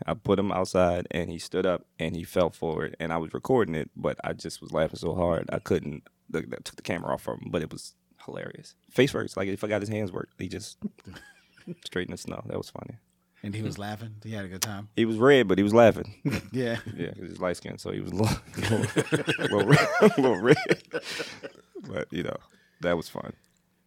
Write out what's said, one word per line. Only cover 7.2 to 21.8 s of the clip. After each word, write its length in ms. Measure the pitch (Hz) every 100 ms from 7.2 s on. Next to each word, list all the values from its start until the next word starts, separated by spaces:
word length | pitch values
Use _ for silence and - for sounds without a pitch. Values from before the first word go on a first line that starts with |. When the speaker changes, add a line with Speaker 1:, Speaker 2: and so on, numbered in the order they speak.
| -
Speaker 1:
of 100 | 58
him, 80 | -
but 120 | 85
it 100 | 78
was 240 | - - - _ _ -
hilarious. 500 | - - - - _ _
Face 200 | - 139
first, 260 | - 104 -
like 100 | 98
if 160 | 101
I 40 | 107
got 140 | 104
his 80 | 101
hands 220 | 107 101
worked, 220 | 90 - -
he 100 | 95
just 280 | 95 - - 208 - - 90 -
<laughs> 540 | _ _ _ - 170 -
straight 220 | 90 92
in 40 |
the 60 | 90
snow. 260 | - - -
That 100 | -
was 120 | -
funny. 280 | - - - _ _ _ _
Speaker 2:
And 140 | 104 104
he 60 |
was 160 | 107 98
laughing? 380 | 101 107 113 107
He 100 | 110
had 120 | 110
a 60 | 95
good 120 | 92
time? 280 | 110 101 104 -
Speaker 1:
He 80 | 113
was 100 | 110
red, 300 | 127 139 101
but 100 | 92
he 60 |
was 100 | 101
laughing. 400 | 113 113 95 - - 147
<laughs> 260 | 104 -
Speaker 2:
Yeah. 260 | 127 120 113 113 85
Speaker 1:
Yeah, 160 | 85
'cause 180 | - -
he's 100 | 92
light 160 | 90 87
skinned, 220 | - -
so 120 | 92
he 100 | 98
was 100 | 95
a 40 | 90
little, 220 | 107 - -
<laughs> 100 | -
little, 280 | 98 110 110 - - 147 156 -
little 260 | 147 104 101
red, 220 | 147 - 679
<laughs> 160 | 214 -
little 200 | 127 92
red. 420 | 117 151 - - - 160 - - - - - - _ 381